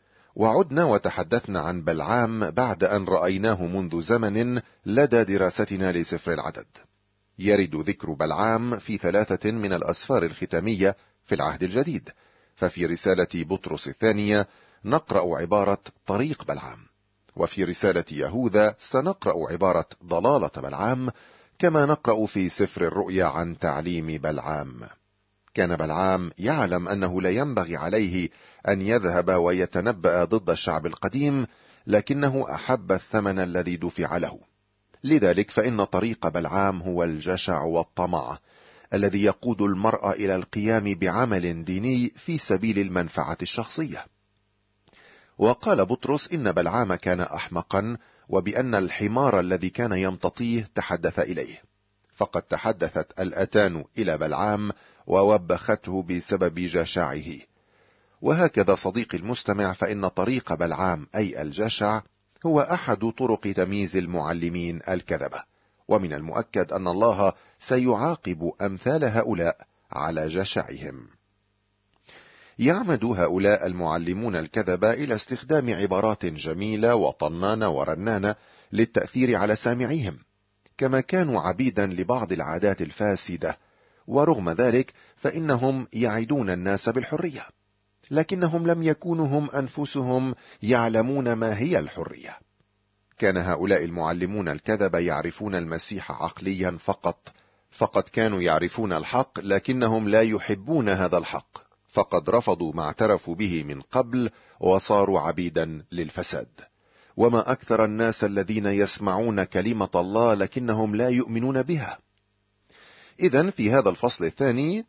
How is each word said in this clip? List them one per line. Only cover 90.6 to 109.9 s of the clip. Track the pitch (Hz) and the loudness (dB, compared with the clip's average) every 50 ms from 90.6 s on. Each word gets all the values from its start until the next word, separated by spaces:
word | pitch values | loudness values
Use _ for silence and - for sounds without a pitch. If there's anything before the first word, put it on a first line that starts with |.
| - | 0
يعلمون | 107 127 120 117 117 113 110 113 127 139 143 127 120 117 | 2 4 4 4 4 4 2 2 2 0 0 0 0 0
ما | 113 113 113 110 101 | 0 0 -2 -2 0
هي | 120 170 180 98 | 0 0 0 0
الحرية. | 76 71 - - 82 - - - - - - - _ _ _ _ _ _ _ _ _ _ _ _ _ _ _ - | -2 -2 -6 -8 -10 -10 -10 -14 -18 -18 -18 -20 _ _ _ _ _ _ _ _ _ _ _ _ _ _ _ 0
كان | 117 98 92 | 2 2 2
هؤلاء | 90 85 92 87 76 90 101 98 85 82 | 2 0 0 0 0 2 2 2 2 2
المعلمون | 85 85 87 80 78 85 87 90 90 104 107 95 80 | 0 -4 -2 -2 -2 0 0 -2 -2 -2 -2 -2 -4
الكذبة | 73 76 - - 110 101 101 95 85 85 | -4 -4 -2 -2 0 0 2 2 2 2
يعرفون | 87 87 76 71 78 85 - - 104 104 95 | 0 0 0 -2 -2 -4 -6 -6 -6 -4 -4
المسيح | 90 85 80 80 82 - - 107 92 - - - - - | -4 -4 -4 -6 -8 -8 -8 -12 -10 -10 -10 -8 -6 -6
عقلياً | 85 - - 92 95 98 90 92 90 | -8 -6 -6 -6 -4 -2 -2 -2 -2
فقط، | 87 82 - - 98 - - 87 - _ - - - _ _ _ _ _ _ _ | -4 -4 -4 -4 -4 -2 -2 -4 -4 _ -10 -20 -20 _ _ _ _ _ _ _
فقد | - - 113 - - 101 - | -6 -2 -2 0 2 0 -2
كانوا | - - 117 113 110 104 92 87 | 0 0 0 0 0 0 0 2
يعرفون | 85 78 78 87 87 - - 113 98 87 | 2 2 2 2 0 -2 -4 -4 -2 -2
الحق، | 78 76 - - 123 131 - - 87 | -2 -2 -2 0 0 0 0 -4 -8
لكنهم | 82 98 98 98 - - 127 127 120 113 113 113 110 101 | -2 0 0 0 0 0 0 2 2 2 2 2 2 4
لا | 104 110 113 | 6 6 6
يحبون | 113 110 98 - - 104 98 98 120 165 156 117 104 | 4 2 -2 -2 -2 -4 -4 -2 -2 0 2 2 2
هذا | 95 92 92 90 90 87 | 2 2 2 2 2 0
الحق، | 78 - - 76 - _ - - - _ _ _ _ _ - | 0 -2 -6 -8 -10 _ -20 -20 -20 _ _ _ _ _ 0
فقد | 104 98 - - 87 73 - | 0 0 2 2 0 0 2
رفضوا | 104 120 117 - 92 85 87 78 76 | 2 2 4 2 0 0 0 -4 -4
ما | 82 78 | -4 -4
اعترفوا | 76 - - 113 110 104 87 - - 82 | -4 -2 2 2 2 2 2 0 -4 -6
به | 87 107 95 87 80 73 | -4 -2 -2 -2 -2 -4
من | 71 71 69 | -6 -8 -12
قبل | 67 _ - 127 127 117 120 127 120 110 - _ _ _ _ - | -10 _ 0 0 0 0 0 -2 -2 -2 -4 _ _ _ _ -2
وصاروا | 85 92 92 95 - - 107 101 98 95 98 85 | 2 4 4 4 4 2 4 4 4 4 2 2
عبيدا | 73 82 80 82 87 85 78 85 82 82 80 76 - - 87 | 0 0 -2 -2 -2 -2 -2 -2 -2 -2 -4 -10 -12 -10 -6
للفساد. | 87 82 76 - - 87 - - 71 58 - _ - - - _ _ _ _ _ _ _ _ - | -6 -6 -6 -6 -8 -8 -6 -6 -8 -8 -10 _ -20 -20 -20 _ _ _ _ _ _ _ _ 0
وما | - 113 120 120 113 107 123 131 | 4 4 6 6 4 2 2 0
أكثر | - - - 117 110 110 | -2 0 0 2 4 4
الناس | 107 107 110 113 113 110 - 107 | 2 2 0 0 0 0 0 0
الذين | 101 101 101 95 90 110 107 101 | 0 0 0 -2 -2 -2 -2 0
يسمعون | 101 101 101 101 98 - - 104 98 92 95 113 117 107 98 92 | 0 2 2 2 2 0 -2 -2 0 0 2 0 0 0 0 0
كلمة | - - 95 92 113 120 107 98 92 | 0 0 0 0 0 0 0 -2 0